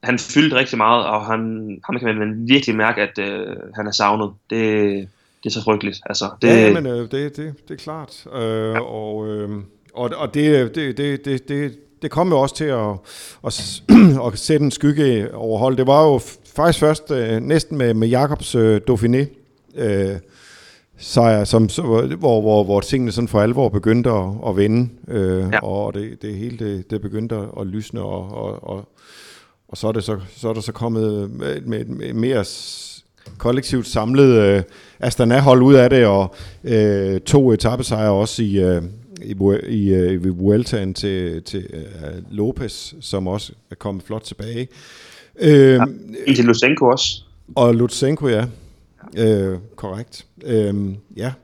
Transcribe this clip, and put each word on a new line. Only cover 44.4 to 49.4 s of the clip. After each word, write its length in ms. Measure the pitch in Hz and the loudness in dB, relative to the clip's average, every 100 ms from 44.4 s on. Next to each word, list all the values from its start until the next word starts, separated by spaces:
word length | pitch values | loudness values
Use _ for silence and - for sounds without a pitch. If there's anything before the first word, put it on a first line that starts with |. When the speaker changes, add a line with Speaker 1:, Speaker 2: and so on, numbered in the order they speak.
| 107 117 131 - - - - - _ - | -10 -10 -10 -14 -20 -20 -20 -20 _ 0
Speaker 2:
Øh, 340 | 165 147 135 | 6 8 8
Speaker 1:
Ja, 100 | 127 127 - - - - | 6 2 -2 -14 -8 0
indtil 180 | 127 117 | 2 4
Lutsenko 400 | 113 127 151 131 | 4 4 4 2
også. 360 | 131 - - _ _ _ - | 2 -2 -6 _ _ _ 2
Speaker 2:
Og 200 | 120 117 | 2 4
Lutsenko, 520 | 117 - 135 151 143 | 0 0 -2 0 0
ja. 180 | 110 120 117 - _ _ _ - - | 0 -2 -8 -20 _ _ _ -16 -2
Øh, 400 | 113 107 | 2 2